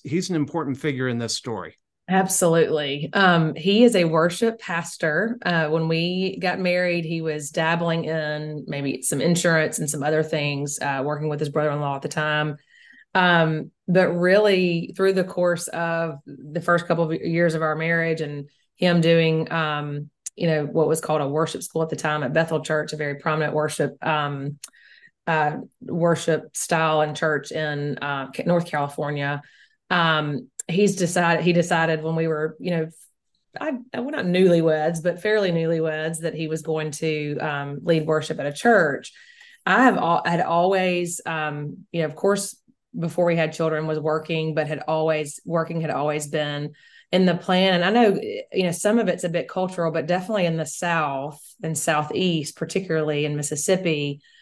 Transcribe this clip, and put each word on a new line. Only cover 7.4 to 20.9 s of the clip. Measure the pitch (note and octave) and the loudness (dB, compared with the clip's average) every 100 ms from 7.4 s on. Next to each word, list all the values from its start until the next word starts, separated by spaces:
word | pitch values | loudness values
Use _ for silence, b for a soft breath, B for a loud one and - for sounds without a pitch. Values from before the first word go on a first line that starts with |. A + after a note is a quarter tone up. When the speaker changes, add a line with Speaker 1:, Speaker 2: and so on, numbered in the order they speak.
| D3 | -4
Speaker 2:
dabbling | - D#3+ E3+ E3+ E3 D#3 | -2 0 2 0 0 -2
in | D#3+ D3+ D3+ D3+ D3+ - | -4 -4 -6 -6 -8 -8
maybe | C#3+ C#3 - | -6 -4 -4
some | - C#3+ | -4 0
insurance | E3+ F3 F3 D#3+ D#3 - | 2 2 4 2 2 -2
and | D3+ | -4
some | D3+ | -2
other | C#3+ D#3 | 0 0
things, | D#3 D#3 D3 C#3+ C#3+ - | 0 -2 -2 -4 -6 -4
uh, | C#3+ C3+ | -4 -2
working | C#3 D3 D3+ | -4 -4 -4
with | D3 | -4
his | D3 | -2
brother-in-law | D3 D3+ D3 D3 C#3 | 0 0 0 -2 -4
at | |
the | E3 | -4
time. | - D3+ D3+ D3+ D3 b b b b b F#3+ | -4 0 0 0 -4 b b b b b 2
Um, | F3+ E3+ D#3+ D#3 - _ - | 4 6 4 0 -6 _ 2
but | F#3 F3+ | 4 4
really | F3 F3+ G3 G#3+ F#3+ F3+ E3+ - - | 2 4 6 6 4 2 0 -4 0
through | F#3+ | 2
the | F#3+ | 2
course | F3+ - F3 E3+ - | -2 0 0 0 -4
of | E3 E3+ E3 E3 D3 - | -4 -2 -2 -4 -6 -16
the | C#3 D3+ D#3+ | -18 -8 -4
first | E3+ F3 E3+ | 2 2 2
couple | E3 D#3+ | 0 0
of | |
years | E3 E3 E3+ E3+ D#3+ | -2 -2 2 2 2
of | |
our | D#3 D3+ | 0 0
marriage | D#3+ E3 E3 D#3+ | 0 0 0 -2
and | D3 C#3+ C#3+ b b _ | -4 -8 -12 b b _
him | F3+ F3 | 2 4
doing, | E3 E3 E3 D#3+ D#3+ | 6 6 6 2 0
um, | E3 D#3 D3 D3 D3 D3 _ - - | -2 -2 -4 -6 -8 -10 _ -16 -2
you | E3+ | 0
know, | D#3 | 0
what | D3 D#3+ | 0 0
was | D3 | 2